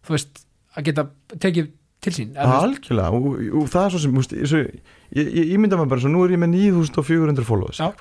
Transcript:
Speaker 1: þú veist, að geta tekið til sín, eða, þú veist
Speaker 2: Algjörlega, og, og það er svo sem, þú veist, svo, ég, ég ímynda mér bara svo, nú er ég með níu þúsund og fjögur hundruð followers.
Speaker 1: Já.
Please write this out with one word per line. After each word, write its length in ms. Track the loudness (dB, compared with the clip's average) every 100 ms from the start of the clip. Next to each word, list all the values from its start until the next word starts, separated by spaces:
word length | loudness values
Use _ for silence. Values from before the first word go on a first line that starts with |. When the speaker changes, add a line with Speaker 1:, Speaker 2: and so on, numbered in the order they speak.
| -4
Speaker 1:
þú 40 | -6
veist, 280 | -6 -18 _ _ _ -6
að 80 |
geta 240 | -4 -2 -4 _ _ -4
tekið 340 | -2 0 -4 -10 _ _
til 100 | -8
sín, 200 | -6 -10 -2
eða, 100 | 2
þú 60 |
veist 140 | 2 2
Speaker 2:
Algjörlega, 440 | -2 -4 -2 0
og, 100 | 0 -2 -4 -2 -2
og 80 | 0
það 160 | 0 0
er 40 |
svo 100 | 0
sem, 120 | 0
þú 80 | 0
veist, 160 | -2 -4 0
svo, 80 | 0 0 -8 -20 -20 _ -4
ég, 160 | -2
ég 220 | 0 2 2
ímynda 220 | 2 2
mér 80 | 0
bara 120 | 0
svo, 80 | 2
nú 140 | 2 2
er 80 | 2
ég 60 |
með 80 | 2
níu 220 | 4 4 2
þúsund 240 | 0 -2
og 60 | 0
fjögur 240 | 2 2
hundruð 160 | 0 0
followers. 320 | 0 -2 -4
Speaker 1:
Já. 140 | -6 -6